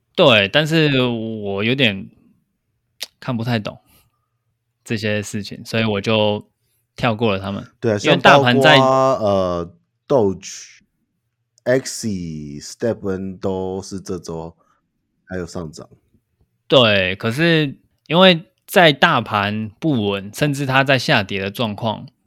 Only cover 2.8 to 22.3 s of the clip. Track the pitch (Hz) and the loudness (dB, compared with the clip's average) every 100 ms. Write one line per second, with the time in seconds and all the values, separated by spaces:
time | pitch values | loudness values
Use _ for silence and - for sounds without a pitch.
2.8 | _ _ - _ - 120 113 117 101 - | _ _ -20 _ -8 -6 -4 -4 -6 -12
3.8 | _ _ _ _ _ _ _ _ _ _ | _ _ _ _ _ _ _ _ _ _
4.8 | - 113 107 104 101 107 98 - - 113 | -8 -6 -4 -4 -6 -10 -10 -14 -8 -4
5.8 | 110 101 104 110 107 104 - _ _ _ | -2 -2 0 0 0 -2 -8 _ _ _
6.8 | _ - 127 107 117 95 98 98 - _ | _ -4 -2 0 0 -2 -4 -10 -12 _
7.8 | 120 104 147 151 202 156 131 123 131 147 | -2 0 2 4 6 6 6 4 6 6
8.8 | 131 135 131 131 104 98 92 87 85 - | 6 4 2 2 2 2 0 -4 -8 -14
9.8 | _ _ - 143 101 92 - - - - | _ _ -2 2 2 -2 -10 -18 -20 -20
10.8 | _ _ _ _ _ _ _ _ - 131 | _ _ _ _ _ _ _ _ -2 0
11.8 | 131 - 113 95 87 78 73 73 - - | -2 -8 -6 -6 -8 -10 -12 -14 -16 -6
12.8 | 120 104 98 92 95 90 101 95 95 95 | -4 -4 -6 -6 -8 -8 -6 -4 -6 -8
13.8 | 92 98 87 92 78 82 82 - _ _ | -10 -12 -10 -12 -10 -12 -12 -18 _ _
14.8 | _ _ _ _ _ 92 85 95 82 78 | _ _ _ _ _ -12 -10 -12 -14 -16
15.8 | - _ _ _ _ _ _ _ - 147 | -20 _ _ _ _ _ _ _ 2 4
16.8 | 117 104 92 95 113 120 170 160 151 - | 4 4 0 -2 -4 0 2 2 0 -6
17.8 | _ _ - 160 190 170 - _ - 202 | _ _ -2 4 6 4 -2 _ 0 4
18.8 | 170 147 175 143 107 107 101 107 110 - | 6 6 2 2 0 -2 -2 -4 -8 -6
19.8 | 160 131 104 98 98 - 147 139 139 131 | -2 0 0 -4 -8 -4 -4 -2 0 0
20.8 | 135 131 - 131 95 98 98 101 117 101 | 2 0 2 0 0 -6 -6 -6 -6 -4
21.8 | 113 98 101 _ _ | -6 -6 -12 _ _